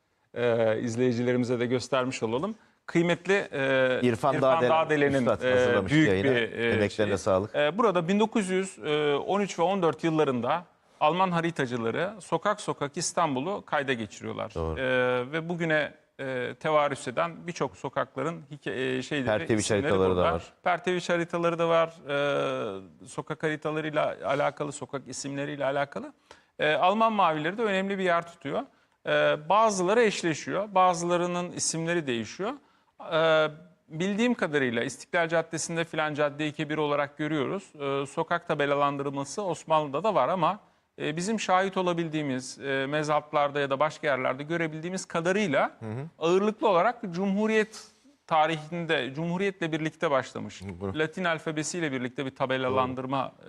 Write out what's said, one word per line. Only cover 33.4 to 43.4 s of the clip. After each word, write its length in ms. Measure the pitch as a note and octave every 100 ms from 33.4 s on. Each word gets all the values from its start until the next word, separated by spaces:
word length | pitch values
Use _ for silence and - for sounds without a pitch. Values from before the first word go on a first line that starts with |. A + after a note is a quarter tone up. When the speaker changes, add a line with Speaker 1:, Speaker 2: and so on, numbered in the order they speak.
| D#3 D3+ - _ -
Speaker 1:
bildiğim 460 | D#3 F#3 G3+ A#3+
kadarıyla 480 | A#3 F3+ D3 C3 A#2
İstiklal 460 | B2+ - - F3 E3
Caddesi'nde 560 | E3 D#3+ D#3+ - E3
filan 300 | E3 D#3+ D3+
cadde 340 | D3 D3 C#3 D3+
iki 200 | D3 D3+
bir 100 | D#3
olarak 400 | D3+ C#3+ C#3+ -
görüyoruz. 540 | D3+ D#3 B2+ F#3 - D3+
E, 260 | C#3+ C#3 C#3
sokak 420 | - E3 E3+ -
tabelalandırılması 920 | D3+ C#3+ C#3+ C#3+ C#3+ C#3 C#3 C3+ -
Osmanlı'da 640 | G3 D#3+ - D#3 D3+ C#3
da 100 | G#3+
var 140 | E3+ C3
ama 320 | F#3 D#3+ G3+ - _ _ -
e, 160 | C#3+ D#3
bizim 240 | F3+ A3
şahit 360 | - F#3 G3 F#3+
olabildiğimiz, 800 | F3+ E3+ E3 D#3 D3 B2+ B2+ -
e, 280 | C#3 C3+ C3+
mezatlarda 720 | D3+ D3+ D3+ D3 D3+